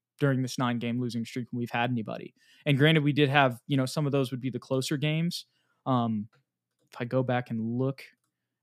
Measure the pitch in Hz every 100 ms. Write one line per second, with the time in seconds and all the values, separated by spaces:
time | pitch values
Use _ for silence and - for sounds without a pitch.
0 | _ - 143 127 127 - 123 120 117 123
1 | 123 117 110 131 117 123 120 120 123 120
2 | 104 58 - _ _ _ 151 135 151 160
3 | 143 135 143 147 135 117 - 135 127 -
4 | 143 139 131 135 131 117 - 131 131 147
5 | 151 156 170 - - _ _ _ 135 127
6 | 117 107 107 _ _ _ _ _ _ -
7 | 120 131 123 123 120 113 110 120 131 135
8 | - _ _ _ _ _